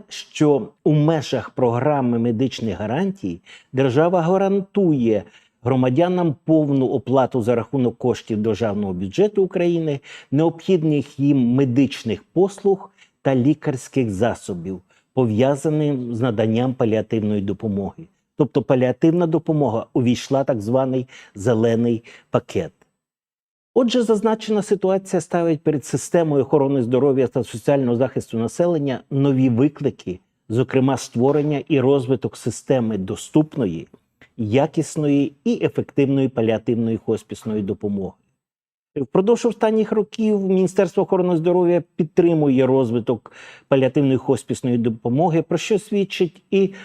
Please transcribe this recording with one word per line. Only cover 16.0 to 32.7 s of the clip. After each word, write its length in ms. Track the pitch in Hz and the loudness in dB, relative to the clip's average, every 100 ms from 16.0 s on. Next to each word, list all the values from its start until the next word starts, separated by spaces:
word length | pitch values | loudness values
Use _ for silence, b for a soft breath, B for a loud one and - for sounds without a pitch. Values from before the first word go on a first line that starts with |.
| 120 | -6
з 60 | 117 | -4
наданням 540 | 127 107 110 113 127 | -2 0 0 2 0
паліативної 640 | 127 113 107 98 113 104 104 | 0 0 0 -2 -2 -2 -2
допомоги. 640 | 98 95 113 98 95 - 82 _ _ - | -4 -6 -4 -4 -6 -12 -20 _ _ -4
Тобто 260 | 135 143 | 0 0
паліативна 640 | - 131 127 - 165 175 165 | 0 0 2 2 0 2 0
допомога 600 | 160 - 151 135 110 - | -2 -2 0 0 -2 -4
увійшла 500 | 147 120 113 - 135 | -2 0 -2 -2 -2
в 40 | 139 | 0
так 140 | 117 | -2
званий 460 | 104 131 131 127 127 B B | -2 0 0 -2 -6 B B
зелений 680 | 104 107 110 117 113 120 113 B B B | -6 0 2 2 2 0 -2 B B B
пакет. 420 | 120 - 98 80 _ _ _ _ _ _ _ _ _ _ | -4 -2 -6 -6 _ _ _ _ _ _ _ _ _ _
Отже, 280 | 233 240 247 | 0 2 0
зазначена 600 | 226 214 220 220 214 214 | 2 2 2 -2 -2 -2
ситуація 580 | - 196 185 190 190 180 | 0 0 0 -2 -2 -4
ставить 400 | - 175 170 151 | -2 -2 0 0
перед 240 | 156 147 | 0 -2
системою 580 | - 131 - 175 160 143 | -4 -8 -2 0 2 0
охорони 400 | 120 151 139 139 | 2 2 2 0
здоров'я 440 | 117 127 143 135 120 | 0 2 2 2 0
та 180 | 131 | -2
соціального 520 | 110 113 - 143 123 117 | -6 -4 0 2 2 0
захисту 420 | 127 135 - 113 | -2 -4 -6 -4
населення 640 | 117 - 175 160 139 120 - | -4 0 0 0 -2 -6 -4
нові 380 | 139 139 131 131 | 0 0 2 2
виклики, 720 | 113 147 - 135 - 92 90 _ _ - | 2 0 0 -6 -6 -12 -12 _ _ -6
зокрема 480 | 113 127 135 131 131 | -2 0 2 2 0
створення 640 | - 117 135 151 147 139 - | -4 0 0 2 0 -4 0
і 120 | 139 | 2
розвиток 560 | 127 139 123 127 113 - | 4 2 0 -2 -4 -6
системи 640 | 120 - - | -8 -8 -2